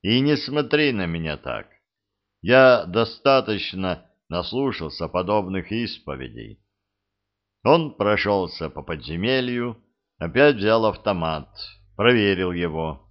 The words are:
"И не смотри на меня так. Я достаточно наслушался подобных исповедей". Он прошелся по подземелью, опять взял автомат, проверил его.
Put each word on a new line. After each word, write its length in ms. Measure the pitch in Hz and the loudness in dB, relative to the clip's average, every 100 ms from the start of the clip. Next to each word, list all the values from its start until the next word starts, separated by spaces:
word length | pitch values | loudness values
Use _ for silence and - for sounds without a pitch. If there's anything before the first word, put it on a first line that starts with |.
"И 180 | 101 120 | 0 2
не 140 | 139 147 | 2 0
смотри 560 | - 147 139 147 151 | -2 -4 0 0 2
на 140 | 113 87 | 0 -2
меня 320 | 82 80 73 | -4 -4 -6
так. 300 | - 55 - _ _ _ _ _ _ _ | -8 -8 -10 _ _ _ _ _ _ _
Я 440 | 87 127 131 120 85 | 4 8 8 6 2
достаточно 1200 | 98 117 - 139 135 107 104 - 92 92 87 _ _ _ | -2 -2 -2 2 2 2 -4 -4 -4 -4 -4 _ _ _
наслушался 800 | 87 87 120 139 - 80 - 82 | -6 -4 -2 -2 -4 -8 -8 -4
подобных 640 | 90 90 104 92 95 87 | -2 0 0 0 -6 -4
исповедей". 880 | 110 113 - - 67 65 57 55 55 _ _ _ _ _ _ _ _ _ _ | -6 -6 -8 -12 -10 -12 -14 -18 -18 _ _ _ _ _ _ _ _ _ _
Он 300 | - 165 151 | 2 2 2
прошелся 760 | - 104 104 101 101 87 - 78 | -4 -2 0 0 -2 -2 -8 -12
по 120 | 78 | -12
подземелью, 960 | 71 80 76 82 107 131 123 123 120 113 _ _ _ _ | -10 -10 -8 -6 -2 -2 -2 -6 -6 -10 _ _ _ _
опять 380 | 85 120 147 120 | -4 4 4 4
взял 300 | 104 113 110 | 2 4 2
автомат, 640 | 95 104 92 80 80 - - - _ _ - | 0 -4 -2 -2 -4 -8 -20 -20 _ _ 0
проверил 560 | 110 123 101 92 92 | 2 4 4 2 -2
его. 580 | 87 87 80 80 71 _ | -2 -4 -4 -6 -8 _